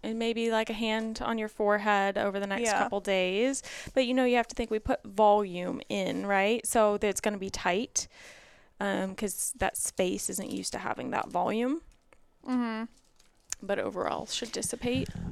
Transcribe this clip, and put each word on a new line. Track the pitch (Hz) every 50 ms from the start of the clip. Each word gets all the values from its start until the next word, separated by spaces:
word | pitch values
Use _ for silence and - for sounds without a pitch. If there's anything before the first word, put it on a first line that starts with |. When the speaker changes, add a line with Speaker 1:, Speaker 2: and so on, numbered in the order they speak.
Speaker 1:
It | - 214 226
may | 226 233 233
be, | 226 233 226 226
like, | 226 220 220 -
a |
hand | 226 214 233 220 220 226 220 220 220 -
on | 240 233 226
your | 220 214 214
forehead | - - 214 208 208 208 202 214 208 196 196 196 196
over | 208 - 202 190 202
the | 202
next | 196 196 196
Speaker 2:
Yeah. | 233 220 202 196
Speaker 1:
couple | 208 233 196 202
days. | 196 202 190 185 185 185 185 208 240 269 277 - - - - - - -
But, | - 269 254
you | 240 254
know, | 262 254
you | 247 247
have | 240 226 -
to | -
think | - 233 -
we | 220 220
put | - - 254 - -
volume | 208 196 208 214 208 208 208 208 185 175 175 180 180 175 - - -
in, | - 202 190 170 165 180 196
right? | 202 202 190 196 208 233 233 -
So | - - 233 214 208 208
that's | 202 - 208 190 -
gonna | - 220 208 190
be | 190 190
tight, | - - - 185 175 202 262 - - - - - - - - - - - - - - - - _ _ -
um, | 202 196 196 202 190 190 190
'cause | - 220 190 - - - - -
that | - 196 - -
space | - - - - - 185 180 196 208 - -
isn't | 190 196 190 -
used | - 190 185 -
to | - 190
having | 190 - - - - -
that | - - - -
volume. | - 175 180 - 208 226 240 254 294 330 - - - _ _ _ - - - _ _ _ -
Speaker 2:
Mm-hmm. | - 254 247 240 226 220 220 226 - - _ _ _ _ _ _ _ _ _ _ - - -
Speaker 1:
But | 196 196 202 -
overall, | - - - 180 - - - - -
should | - - - 247 226
dissipate. | - 226 226 - 240 233 240 247 247 262 262 - - 175 175 -